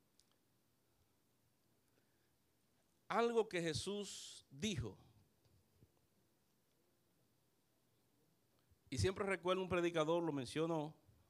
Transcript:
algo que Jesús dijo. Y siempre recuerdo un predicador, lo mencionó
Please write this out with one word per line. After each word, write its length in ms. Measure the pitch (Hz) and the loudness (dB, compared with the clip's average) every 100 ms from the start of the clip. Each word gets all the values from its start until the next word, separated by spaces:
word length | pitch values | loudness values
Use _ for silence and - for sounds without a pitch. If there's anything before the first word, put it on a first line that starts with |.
| _ _ _ _ _ _ _ _ _ _ _ _ _ _ _ _ _ _ _ _ _ _ _ _ _ _ _ _ _ _ _ | _ _ _ _ _ _ _ _ _ _ _ _ _ _ _ _ _ _ _ _ _ _ _ _ _ _ _ _ _ _ _
algo 380 | 190 233 233 214 | 2 2 2 2
que 140 | 180 | 0
Jesús 840 | 165 147 - 202 196 - - - - | -2 -2 -4 -4 -6 -10 -14 -16 -18
dijo. 460 | 135 131 110 110 98 - - _ _ _ _ _ _ - _ _ _ _ _ _ _ _ _ _ _ _ _ _ _ _ _ _ _ _ _ _ _ _ _ _ _ _ _ - | -6 -4 -4 -6 -10 -20 -20 _ _ _ _ _ _ -20 _ _ _ _ _ _ _ _ _ _ _ _ _ _ _ _ _ _ _ _ _ _ _ _ _ _ _ _ _ -8
Y 80 | 131 | 0
siempre 300 | 185 190 202 | 2 2 0
recuerdo 340 | 185 170 185 | 0 2 0
un 80 | 185 | 2
predicador, 540 | 180 175 170 151 170 | 2 2 2 4 2
lo 100 | 170 | 2
mencionó 600 | 143 123 147 165 165 151 - - _ _ | -2 -2 -2 0 0 -2 -8 -20 _ _